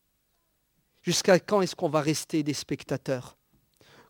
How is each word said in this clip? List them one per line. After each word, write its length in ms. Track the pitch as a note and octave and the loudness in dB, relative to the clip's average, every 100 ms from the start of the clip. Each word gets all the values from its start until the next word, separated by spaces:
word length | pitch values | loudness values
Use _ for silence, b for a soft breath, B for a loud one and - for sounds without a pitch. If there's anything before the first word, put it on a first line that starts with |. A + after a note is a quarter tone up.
| _ _ _ _ _ _ _ _ _ _ | _ _ _ _ _ _ _ _ _ _
Jusqu'à 380 | - D#3+ - F3 | -2 0 4 4
quand 220 | - G#3 | 4 0
est-ce 140 | F3+ - | 0 -2
qu'on 140 | E3+ | -2
va 120 | D#3 | 0
rester 420 | D3 D3+ - D#3+ | 0 -2 -2 -2
des 100 | D3 | -2
spectateurs, 840 | C3+ - C#3+ - C3+ - B2+ - - _ _ _ _ b b | -4 -6 -8 -4 -6 -2 -6 -6 -20 _ _ _ _ b b